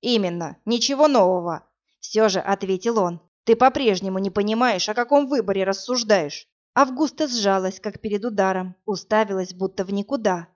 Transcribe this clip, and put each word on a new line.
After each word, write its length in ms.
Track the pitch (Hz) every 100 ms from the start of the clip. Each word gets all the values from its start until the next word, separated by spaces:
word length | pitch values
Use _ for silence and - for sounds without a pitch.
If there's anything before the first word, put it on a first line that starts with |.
«Именно, 560 | 233 233 185 175 165 -
ничего 420 | - 233 233 277 302
нового», 580 | 269 185 185 175 160 _ _ _ _
все 280 | - 214 220
же 120 | 185
ответил 580 | - 196 190 185 233 226
он. 220 | 180 170 _ _
«Ты 100 | -
по-прежнему 640 | 226 254 262 233 185 196 190
не 120 | 196
понимаешь, 580 | 185 208 220 247 196 -
о 60 |
каком 340 | 214 240 285 277
выборе 340 | 277 196 196
рассуждаешь». 880 | 190 196 - 247 226 202 151 - - _ _
Августа 540 | - 269 254 302 - 302
сжалась, 500 | 240 202 190 185 190
как 220 | 220 202
перед 240 | 220 202
ударом, 500 | 220 208 190 190 185 180 -
уставилась 680 | 190 - 214 214 190 185
будто 300 | 180 190 190
в 80 | 190
никуда. 560 | 196 202 277 214 180 165